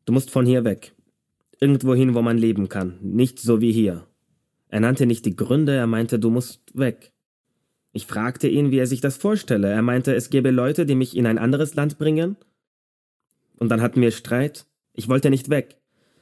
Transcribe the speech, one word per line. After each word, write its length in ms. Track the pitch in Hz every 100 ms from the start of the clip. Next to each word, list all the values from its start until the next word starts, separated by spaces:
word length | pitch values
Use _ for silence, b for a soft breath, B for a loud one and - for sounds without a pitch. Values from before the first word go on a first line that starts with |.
| -
„Du 60 |
musst 180 | 120 -
von 120 | 131
hier 200 | 123 127
weg. 320 | 117 95 - _ _ _ _ _ _ -
Irgendwohin, 540 | 143 139 131 127 131
wo 80 | 117
man 140 | 117 117
leben 320 | 113 104 95
kann. 300 | 104 92 90
Nicht 380 | 98 101 127 -
so 220 | 113 113
wie 100 | 117
hier.“ 380 | 110 104 87 - _ _ _ _ _ _
Er 120 | 110
nannte 260 | 113 131 127
nicht 180 | 113
die 120 | 110 90
Gründe, 360 | 104 135 151 135
er 100 | 117
meinte, 320 | 113 117 120
„Du 100 | 113
musst 480 | 117 123 - _ -
weg.“ 360 | 131 - _ _ _ _ _ _ _ _ _
Ich 140 | 113 -
fragte 420 | - 113 127 143
ihn, 240 | 143 143
wie 60 | 131
er 100 | 127
sich 120 | 127
das 160 | 139 131
vorstelle. 520 | 202 214 - 110 101
Er 140 | 104
meinte, 320 | 117 123 131
es 140 | 120 123
gäbe 220 | 135 131
Leute, 360 | 127 123 156 151
die 100 | 131
mich 200 | 127 -
in 100 | 117
ein 120 | 110
anderes 380 | 117 139 151 -
Land 220 | 147 147
bringen. 380 | 156 156 170 202 _ _ _ _ _ _ _ _ _ _ _ -
Und 100 | 117
dann 120 | 113
hatten 200 | 117 127
wir 80 | 120
Streit. 560 | 113 - 120 147 - - _ _
Ich 160 | - 104
wollte 220 | 131 147
nicht 180 | 135 135
weg. 320 | 147 - _ _ _ _ _